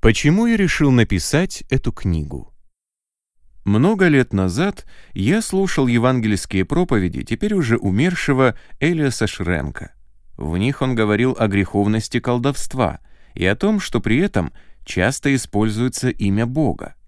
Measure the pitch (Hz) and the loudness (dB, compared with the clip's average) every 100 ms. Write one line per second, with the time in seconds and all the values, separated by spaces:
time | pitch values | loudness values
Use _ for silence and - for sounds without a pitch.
0 | 113 107 147 185 233 226 185 - 143 127 | 4 4 2 2 2 2 0 2 4 4
1 | 110 98 - 143 190 - - 131 - - | 4 0 0 0 0 -6 -4 -2 -2 -4
2 | 101 82 73 67 58 - - _ _ _ | -2 -2 -4 -10 -14 -20 -20 _ _ _
3 | _ _ _ _ - - - 104 160 214 | _ _ _ _ -20 -10 -2 2 2 4
4 | 185 143 123 98 92 92 190 - - - | 4 4 2 0 0 0 -2 -4 -14 -20
5 | - - 98 202 220 190 190 - 131 117 | -14 -4 0 0 0 0 0 2 2 4
6 | 123 127 110 101 - 95 92 151 180 113 | 4 2 0 -2 -2 -2 0 0 0 0
7 | 90 71 - 113 208 202 127 117 101 95 | 0 -4 -6 -4 -2 -2 0 0 2 0
8 | 170 180 - 131 131 - - - 151 170 | 0 0 -2 2 2 0 -14 -4 -2 0
9 | 143 - 107 - 87 85 69 - - - | 0 0 -4 -2 -2 -2 -4 -10 -16 -18
10 | - - - - 76 85 113 131 131 120 | -20 -20 -20 -10 -6 -2 -2 -2 -2 0
11 | 107 104 127 - 110 101 95 101 101 110 | 0 2 0 0 0 0 0 0 0 0
12 | - 123 - 120 123 139 - 131 101 - | -2 -4 -2 0 0 -2 -6 0 -2 -2
13 | - - - - 90 107 202 214 - 123 | -16 -20 -18 -2 0 2 0 0 -2 -2
14 | 104 120 196 - 80 - - - - - | 0 0 2 -2 -4 -8 -20 -20 -8 0
15 | 95 139 143 135 - 101 110 104 127 - | 0 0 0 0 0 0 0 0 -2 -2
16 | 127 - 101 98 117 135 139 - - - | -4 -2 -2 0 0 0 -2 -2 -10 -18